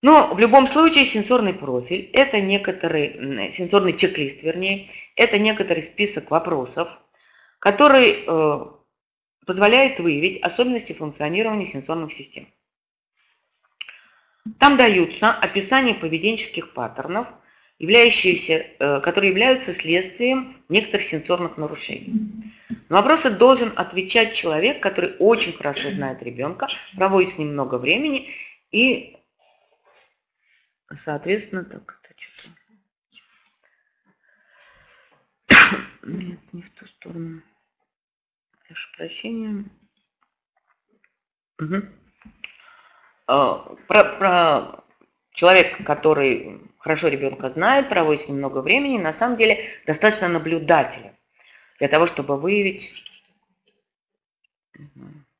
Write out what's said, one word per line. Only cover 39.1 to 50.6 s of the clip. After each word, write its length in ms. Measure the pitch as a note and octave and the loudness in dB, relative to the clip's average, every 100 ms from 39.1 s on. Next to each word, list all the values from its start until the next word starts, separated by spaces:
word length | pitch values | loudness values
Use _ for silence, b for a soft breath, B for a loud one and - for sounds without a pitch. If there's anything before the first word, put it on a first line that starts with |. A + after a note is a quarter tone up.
| - A3 A#3 A3 G#3 G3+ _ _ _ _ _ _ _ _ _ _ _ _ _ _ _ _ _ _ _ | -14 -12 -10 -8 -10 -12 _ _ _ _ _ _ _ _ _ _ _ _ _ _ _ _ _ _ _
Мгм. 340 | D#3 F#3+ G#3 _ _ _ - _ B B B B B B B B - | -8 -8 -8 _ _ _ -20 _ B B B B B B B B -2
А, 300 | C3+ B2+ - - - _ | 2 2 -2 -10 -20 _
про, 160 | G#3 | 4
про 800 | - - F#3+ F3+ E3 C#3 - - _ _ _ _ _ | 4 2 0 4 4 2 -2 -18 _ _ _ _ _
человека, 500 | - F3 F#3+ E3 - | 2 6 8 6 -2
который 800 | - D3 D#3 D3+ C#3 A2+ - - - _ | -6 0 2 2 2 -2 -6 -18 -20 _
хорошо 280 | - D#3 E3 | -6 -2 -2
ребенка 420 | C#3 C#3 - C3+ | -2 -6 -6 -10
знает, 380 | D3 G3 C#4 C4+ | -2 2 2 2
проводит 340 | F#3+ D#3 D3 | 0 0 0
с 40 | - | -4
ним 100 | C#3 | -6
много 220 | C#3 C3+ | -6 -6
времени, 360 | C#3 A#3+ C#4+ A#3+ | 0 0 0 -2
на 160 | D#3+ | -4
самом 240 | D#3 A#3 A#3 | -2 -4 2
деле 320 | A3 G#3 - - - | 2 0 -4 -12 -6
достаточно 420 | D3+ G#3+ G#3+ F3+ | 0 0 2 -2
наблюдателен 880 | E3+ D#3 E3 | -2 -2 -4